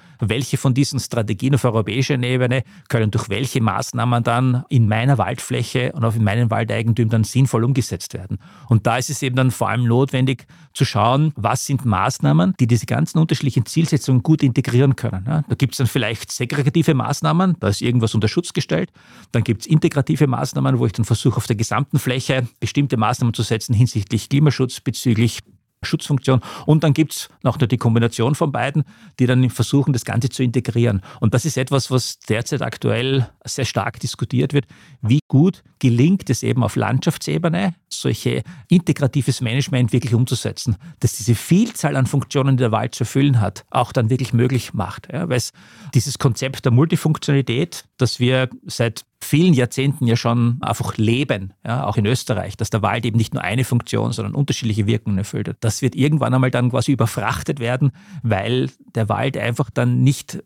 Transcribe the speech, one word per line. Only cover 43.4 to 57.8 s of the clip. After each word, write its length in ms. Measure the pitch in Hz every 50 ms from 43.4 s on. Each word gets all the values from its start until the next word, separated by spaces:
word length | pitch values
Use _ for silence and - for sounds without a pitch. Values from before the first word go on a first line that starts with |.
hat, 240 | 101 98 - - - _
auch 220 | - 123 123 - -
dann 180 | 135 113 107
wirklich 240 | 131 120 127 - -
möglich 400 | 117 120 123 131 123 - - -
macht. 340 | 104 92 - - - - -
Ja, 200 | - - - 170
weil 80 | - -
es 140 | - - - - - - - - - 156 -
dieses 240 | 131 - 143 131 -
Konzept 480 | - 135 113 - - 131 131 - -
der 60 | 135 117
Multifunktionalität, 1120 | 120 151 165 - 156 - 156 156 - - - 143 139 127 - 113 127 170 170 - - - _ _
das 240 | - 131 120 - -
wir 300 | 123 123 131 131 131 127 - - -
seit 400 | - - - 120 117 107 - - _ _ _ -
vielen 300 | - - 147 175 185 165
Jahrzehnten 540 | 123 123 117 - - 135 139 139 - -
ja 100 | 117 113
schon 420 | 120 - 120 117 120 117 120 120 127 -
einfach 340 | - 113 - - - -
leben, 560 | - 110 107 117 127 143 127 131 98 95 95 - _ -
ja, 180 | 113 117 131 143
auch 140 | - 104 -
in 80 | 104
Österreich, 500 | 104 127 - - - 120 98 92 98 -
dass 140 | - 113 -
der 100 | - 107
Wald 240 | 101 101 101 117 110
eben 140 | 117 104 117
nicht 160 | 110 - -
nur 80 | - -
eine 220 | 87 104 127 127
Funktion, 480 | - 127 120 120 - - 110 110 120 117
sondern 220 | 107 104 104 -
unterschiedliche 520 | - 143 - 143 - - 113 107 107 104
Wirkungen 320 | 104 113 110 - 117 101 95
erfüllt 300 | 104 - - 110 104 -
hat. 80 | 107 -
Das 220 | - 113 - - -
wird 120 | 123 -
irgendwann 380 | - 127 151 151 147 123 117 123
einmal 180 | 131 131 127
dann 200 | 123 127 123 123
quasi 220 | 120 123 117 - 139
überfrachtet 680 | 117 117 110 - - 101 110 123 - - - 156 127
werden, 320 | 113 117 123 131